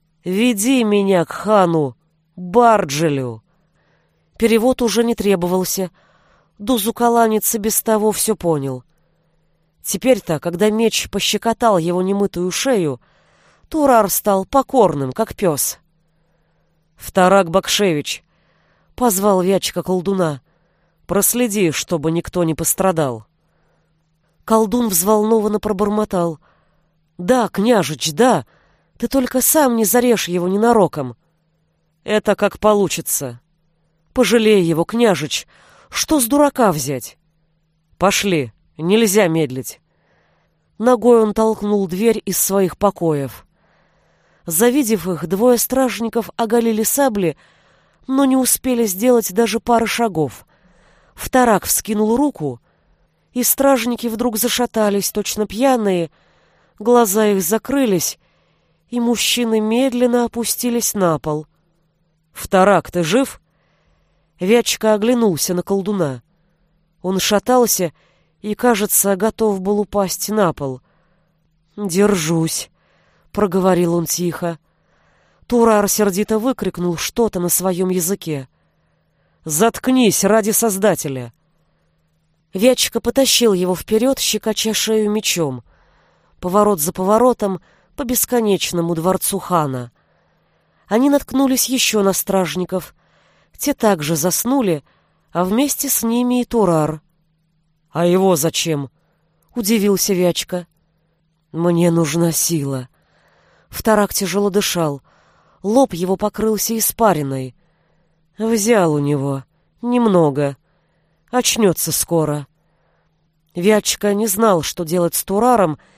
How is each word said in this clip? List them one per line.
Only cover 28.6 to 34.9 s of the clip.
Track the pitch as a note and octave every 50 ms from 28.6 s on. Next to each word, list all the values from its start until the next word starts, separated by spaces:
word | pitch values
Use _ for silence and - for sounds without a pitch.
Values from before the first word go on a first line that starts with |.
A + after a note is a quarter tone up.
| _ _ _ _ _ _ _ -
Ты | - A#3+
только | - C4+ B3+ - - C4
сам | A#3+ - - D#4 D4 B3+ A#3+
не | A3+ A3
зарежь | G3 - B3 B3 B3 A#3 F#3+ - -
его | F3 F3+ F3 F3+
ненароком!" | F#3+ G3+ A3 A#3+ A#3+ A3+ F#3+ D#3 - D#3 C#3 B2+ A#2 _ _ _ _ _ _ _ _ _ _ _ _ _ _ _ _ _ -
"Это | - G#3 G#3+ G3+ - G3+
как | - G#3 G3+ - -
получится!" | - G#3+ G#3+ G#3 G3 E3 - - D#3+ - - - D3 B2+ A#2+ A#2+ _ _ _ _ _ _ _ _ _ _ _ _ _ _ -
"Пожалей | - B3 F3+ G#3+ A#3+ A3 G#3+ G#3+ G3 F3+
его, | E3 E3 D3+ E3
княжич! | -